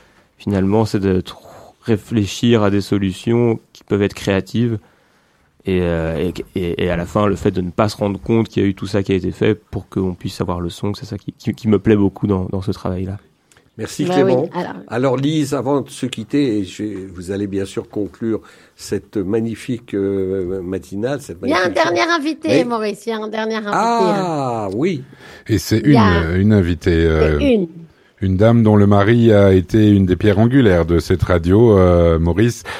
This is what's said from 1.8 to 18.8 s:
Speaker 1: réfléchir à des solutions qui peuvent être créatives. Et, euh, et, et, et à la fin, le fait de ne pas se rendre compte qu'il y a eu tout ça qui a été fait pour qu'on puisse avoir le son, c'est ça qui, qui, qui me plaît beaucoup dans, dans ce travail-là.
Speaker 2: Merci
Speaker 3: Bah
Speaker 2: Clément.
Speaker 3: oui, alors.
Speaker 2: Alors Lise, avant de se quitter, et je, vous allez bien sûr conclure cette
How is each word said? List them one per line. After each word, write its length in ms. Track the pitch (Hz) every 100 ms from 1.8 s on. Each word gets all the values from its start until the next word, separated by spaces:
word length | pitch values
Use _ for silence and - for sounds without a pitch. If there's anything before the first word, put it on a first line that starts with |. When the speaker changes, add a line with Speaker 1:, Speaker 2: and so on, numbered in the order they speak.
Speaker 1:
réfléchir 840 | - 107 - 117 98 - 120 117
à 60 | 104
des 100 | 101
solutions 800 | 95 101 95 90 - 117 120 113 _
qui 120 | -
peuvent 180 | _ 104
être 120 | 98
créatives. 680 | - - 95 - 113 120 107 - _ _ _ _ _ _ _ -
Et, 160 | 92
euh, 360 | 87 85 80 80
et, 420 | 87 80 - 98
et, 240 | 87 82
et 60 | 90
à 60 | 85
la 100 | 90
fin, 220 | 107 104
le 80 | 92
fait 160 | 107
de 80 | 95
ne 100 | 90
pas 180 | - 107
se 80 | -
rendre 240 | 104 95
compte 280 | - 113 110
qu'il 120 | -
y 60 | 101
a 20 |
eu 60 |
tout 140 | 98 98
ça 160 | 104
qui 80 | 95
a 20 |
été 160 | 95 90
fait 240 | - 110
pour 340 | 104 _ 101 -
qu'on 260 | 98 92
puisse 260 | 90 92 -
avoir 200 | 92 87
le 80 | 85
son, 260 | - 101
c'est 120 | 101 -
ça 100 | 104
qui, 160 | -
qui, 220 | - -
qui 140 | - 107
me 100 | 101
plaît 160 | 113 104
beaucoup 300 | 98 - 104
dans, 200 | 95 92
dans 140 | 98
ce 120 | 95
travail-là. 460 | 92 95 92 95 98 _ _ _ _ _ -
Speaker 2:
Merci 260 | 110 -
Speaker 3:
Bah 100 | 175
Speaker 2:
Clément. 280 | 185 185 127
Speaker 3:
oui, 40 | 175
alors. 180 | 175 180 180 -
Speaker 2:
Alors 280 | 113 135 127
Lise, 380 | 139 156 139
avant 280 | 143 120 143
de 80 | -
se 160 | - 127
quitter, 520 | - 107 143 139 104
et 60 |
je, 420 | 92 - 107 95 95
vous 180 | 92 87
allez 160 | 98 101
bien 200 | 98 95
sûr 220 | - 104
conclure 520 | 110 95 - 113 104 - - _
cette 420 | _